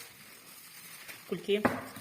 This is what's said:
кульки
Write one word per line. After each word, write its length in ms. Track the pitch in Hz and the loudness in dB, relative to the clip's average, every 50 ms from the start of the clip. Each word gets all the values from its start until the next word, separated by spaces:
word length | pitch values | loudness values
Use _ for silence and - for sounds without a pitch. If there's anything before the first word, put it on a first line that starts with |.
| - - - - - - - - - - - - - - - - - - - - - - - - - - | -12 -12 -14 -16 -16 -16 -16 -16 -16 -16 -16 -16 -14 -14 -14 -14 -14 -12 -12 -12 -12 -12 -12 -12 -6 -4
кульки 340 | 202 170 - - 202 214 214 - - - - - - - | -4 -2 4 6 6 8 8 6 4 4 -2 -6 -8 -10